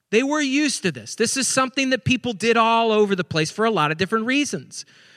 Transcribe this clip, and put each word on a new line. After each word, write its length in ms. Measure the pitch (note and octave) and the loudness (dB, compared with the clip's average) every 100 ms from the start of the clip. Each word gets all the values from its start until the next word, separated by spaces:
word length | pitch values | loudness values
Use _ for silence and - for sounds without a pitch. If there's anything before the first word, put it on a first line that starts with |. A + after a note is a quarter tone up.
| _ | _
They 140 | G#3 | 0
were 180 | C4+ D4+ | 2 0
used 420 | C#4 C#4 D4+ - | 0 0 0 0
to 80 | F#3 | -4
this. 240 | B2+ G#2 - | -6 -8 -2
This 220 | A3 C4+ | -2 0
is 100 | B3 | -2
something 420 | - C4 - C4 | 0 0 0 0
that 140 | B3+ - | 0 0
people 280 | B3 B3 | -2 -2
did 220 | G3+ A3+ A#3 | -2 2 4
all 360 | A3+ A3+ A#3 | 4 2 2
over 220 | G#3+ G#3 | 2 2
the 120 | F#3+ F3 | 0 -2
place 260 | D#3+ D#3 | -2 -2
for 140 | - A3+ | 0 0
a 60 | |
lot 200 | G3+ D3+ | 2 0
of 60 | D#3+ | 0
different 280 | F#3 A3 A3+ | -2 -2 0
reasons. 600 | C4+ C#4+ E3+ B2 - - - - | -2 -2 -6 -10 -18 -18 -20 -20